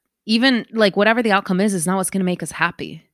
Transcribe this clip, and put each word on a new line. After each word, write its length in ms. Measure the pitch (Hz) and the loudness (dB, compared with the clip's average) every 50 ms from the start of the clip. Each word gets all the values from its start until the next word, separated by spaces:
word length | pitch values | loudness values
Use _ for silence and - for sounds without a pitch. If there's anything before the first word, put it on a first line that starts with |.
| _ _ _ _ _ | _ _ _ _ _
even, 400 | - 220 226 240 269 254 233 196 - | -2 0 2 2 2 2 0 -2 -4
like, 240 | - 226 220 202 - | -2 0 2 2 2
whatever 260 | 196 202 214 226 233 | 2 2 2 2 2
the 120 | 233 220 196 | 2 2 0
outcome 260 | 196 196 - 190 180 | 0 0 0 0 0
is, 140 | 196 214 196 | 2 0 0
is 120 | 185 151 | 0 -2
not 120 | 170 185 196 | -2 -2 -2
what's 120 | 190 - | -2 -2
gonna 140 | - 190 190 | -2 -2 0
make 180 | 180 175 175 | 0 -2 -4
us 100 | 170 151 | -6 -10
happy. 520 | - - 165 170 180 - 147 - - 165 - _ | -4 -2 -2 -2 -2 -6 -12 -14 -14 -16 -20 _